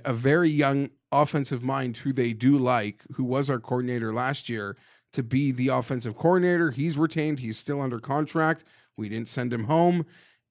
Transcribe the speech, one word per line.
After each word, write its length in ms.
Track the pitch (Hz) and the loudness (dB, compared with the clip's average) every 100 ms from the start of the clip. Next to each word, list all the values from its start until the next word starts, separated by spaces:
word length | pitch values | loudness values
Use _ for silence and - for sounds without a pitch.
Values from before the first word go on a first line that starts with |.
a 80 | 139 | -4
very 360 | 117 135 165 165 | 0 2 4 2
young 420 | 147 139 139 139 _ - | 2 2 2 -2 _ -2
offensive 500 | 139 147 151 131 127 | 2 2 0 -2 -4
mind 340 | 127 135 127 110 | -4 -4 -4 -6
who 140 | 139 | -4
they 200 | 131 117 | 0 0
do 240 | 110 127 143 | 2 4 4
like, 460 | 127 120 104 - - | 4 2 0 -8 -12
who 100 | 139 | -6
was 260 | 127 131 139 | -2 0 0
our 80 | 123 | -2
coordinator 540 | - 127 123 120 113 | -2 -2 -2 -2 -2
last 360 | 113 131 143 - | -2 -2 -4 -6
year, 280 | 113 101 - _ _ _ | -6 -8 -12 _ _ _
to 100 | - | -6
be 260 | 120 139 143 | 0 0 2
the 180 | 123 131 | 2 2
offensive 480 | 127 127 127 117 107 | 0 -2 -6 -6 0
coordinator. 540 | 165 185 180 175 165 | 4 4 4 2 0
He's 260 | 120 165 143 | 0 -2 0
retained. 440 | 160 160 151 139 | 0 0 -2 -4
He's 180 | 117 110 | -6 -8
still 220 | - 143 | -6 -4
under 180 | 135 120 | -4 -6
contract. 640 | 139 147 151 165 160 160 _ _ _ - | -4 -2 0 0 2 0 _ _ _ -10
We 120 | 104 | -8
didn't 200 | 113 117 | -6 -6
send 240 | 131 123 | -4 -2
him 120 | 117 | -2
home. 420 | 110 160 175 175 160 - _ _ _ | 2 4 4 2 -2 -10 _ _ _